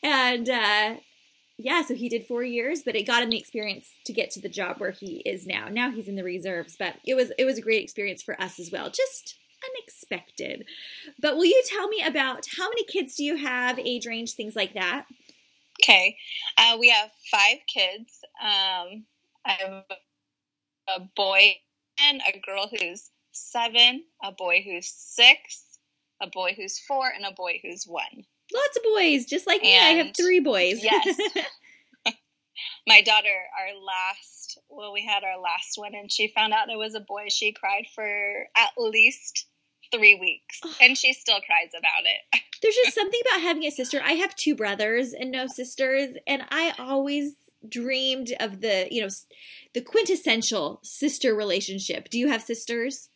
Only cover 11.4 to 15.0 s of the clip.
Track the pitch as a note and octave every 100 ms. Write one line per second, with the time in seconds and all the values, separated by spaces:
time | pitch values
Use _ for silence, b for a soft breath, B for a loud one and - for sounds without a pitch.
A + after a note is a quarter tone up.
11.4 | F4 B4+ B4+ G4+ G4+ G#4+ D#4+ C#4 C4+ B3+
12.4 | - - F#4 A#4 - F#4+ C4+ - C#4+ D#4
13.4 | C#4+ B3+ B3 B3+ B3 B3 A#3 A3+ A#3 -
14.4 | G#3+ A3 G3 G3+ F3+ B3+